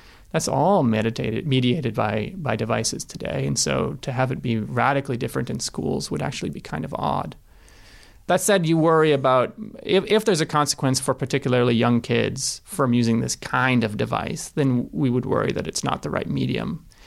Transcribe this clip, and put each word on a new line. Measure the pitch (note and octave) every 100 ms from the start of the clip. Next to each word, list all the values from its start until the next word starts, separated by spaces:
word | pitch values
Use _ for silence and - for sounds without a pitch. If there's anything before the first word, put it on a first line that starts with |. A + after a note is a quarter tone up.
| - - -
that's | D#3+ -
all | C#3 E3 G3+
meditated, | B2 A2 A2+ B2+ A#2+ A2 D3+
mediated | C3 B2 C#3 B2
by, | A2 G#2+ G#2+ - -
by | C3 A2
devices | A2+ A#2 A2+ -
today. | - - - C#3 C#3
And | C#3
so | D3 C3+ C3 C#3+
to | -
have | B2+ B2+
it | C3+
be | B2+ A2+
radically | G2+ A#2+ B2+ C#3 C#3 B2
different | B2+ C3 B2+
in | B2+
schools | - - - - -
would | -
actually | C#3+ - -
be | -
kind | - D#3
of | D3 -
odd. | D3 C#3+ - - - - - - - - - - -
That | F3+
said, | G#3+ G3 D#3+
you | E3
worry | D#3+ D#3+ D#3
about | C#3 C3 B2+ A#2 - - -
if, | - F#3+ -
if | G#3+
there's | G#3+ D#3+
a | D#3
consequence | D3+ C#3+ - C3+ C3
for | -
particularly | C3 C3+ C#3 C3+ B2 B2 A#2
young | A#2+ A#2
kids | - A#2 G#2+ C3+ - -
from | - - C3
using | A#2+ A#2 A2+
this | B2 -
kind | - B2+ B2+ B2
of | A2 G#2
device, | A2+ A2 - - -
then | D#3 C3+ B2 -
we | D#3 C3+
would | B2 -
worry | - G#2
that | - -
it's | -
not | C#3 -
the | D3+
right | - -
medium. | C#3 B2+ B2 - E3+ - -